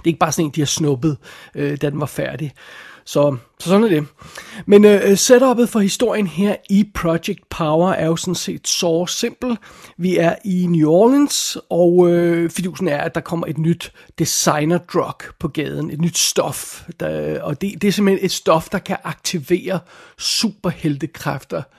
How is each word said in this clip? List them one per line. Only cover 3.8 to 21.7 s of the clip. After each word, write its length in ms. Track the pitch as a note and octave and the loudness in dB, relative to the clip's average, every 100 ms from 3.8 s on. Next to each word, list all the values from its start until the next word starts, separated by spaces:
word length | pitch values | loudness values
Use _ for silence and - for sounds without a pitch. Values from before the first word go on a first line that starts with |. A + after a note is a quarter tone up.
er 60 | A3+ | 4
det. 180 | D#3 D3 _ - - - - E3+ | 2 -2 _ -20 -20 -18 -8 6
Men, 200 | G3+ G#3 | 8 8
øh, 320 | G3+ G3+ G3 | 6 4 2
setupet 520 | - B3 C4 A#3 A#3+ | 6 6 6 2 0
for 100 | A3+ | 2
historien 480 | G3 - A#3 G3 G3 | 0 0 0 0 -2
her 280 | D3+ G3+ - - | -2 -2 -2 0
i 220 | G3 G#3 - | 2 2 -2
Project 540 | E3 E3 E3 F#3 - | -2 -2 -2 -10 -10
Power 420 | - D#3+ D#3 F3+ | -4 0 2 2
er 140 | F#3+ D#3+ | 2 0
jo 100 | E3 | -2
sådan 200 | - E3+ | -2 -6
set 320 | - E3 - | -6 -8 -6
så 380 | - F3 E3 F3 | -2 0 0 -2
simpel. 520 | - A#3 - B3+ A3+ - - - - | -4 -6 -4 -6 -6 -8 -20 -20 -6
Vi 200 | F3+ F3+ | -2 2
er 180 | E3+ - G3+ | 2 0 -2
i 200 | F3+ F3+ | -2 2
New 200 | E3+ D3+ | 2 4
Orleans, 680 | E3 A#3 C#4 C#4+ - - - - | 6 6 6 2 0 -6 -8 -4
og, 400 | F3 F3 F3+ F3 | 2 4 6 4
øh, 400 | F3 E3+ E3+ E3+ | 4 2 0 -2
fidusen 380 | - F3+ D3 F3+ | -4 -6 -4 -2
er, 100 | C#3+ | -2
at 180 | D#3 E3+ | -4 -6
der 60 | |
kommer 260 | - E3 - | -6 -6 -6
et 100 | D#3 | -2
nyt 340 | D#3+ E3+ - - - - | 0 0 -4 -20 -14 -6
designer 580 | D#3+ - - D3+ D3+ F3 | -4 -2 0 0 0 -2
drug 440 | F3 F3+ A#2+ - - - | -2 -4 -4 -6 -16 -10
på 80 | D#3+ | -8
gaden. 440 | D#3 C#3+ C#3+ D#3 | -6 -6 -6 -8
Et 100 | D3 | -4
nyt 160 | E3+ - | -2 -2
stof. 640 | - - D3+ C#3 - - - - | -2 -2 -2 -4 -12 -16 -16 -10
Der, 420 | - - D3 D2+ | -6 -4 -4 -6
og 200 | - D3 | -6 -6
det, 200 | G3+ G3 | -8 -2
det 60 | G#3 | -2
er 40 | |
simpelthen 340 | G3 G3 G3 F#3 | 2 2 2 0
et 60 | |
stof, 380 | - - D#3+ - | -2 0 0 0
der 100 | G3 | -8
kan 180 | - G3 | -6 -8
aktivere 760 | - D#3 - F3+ C3+ F3 B2+ F#3 - - - - | -8 -10 -8 -6 -2 -4 -2 -8 -8 -20 -20 -10
superheltekræfter 1400 | - - A3+ - F#3 - D#3+ C#3+ D3+ - D3+ C#3 - E3+ C#3+ | -6 -2 -4 -4 -8 -4 -4 -4 -6 -8 -8 -8 -8 -10 -10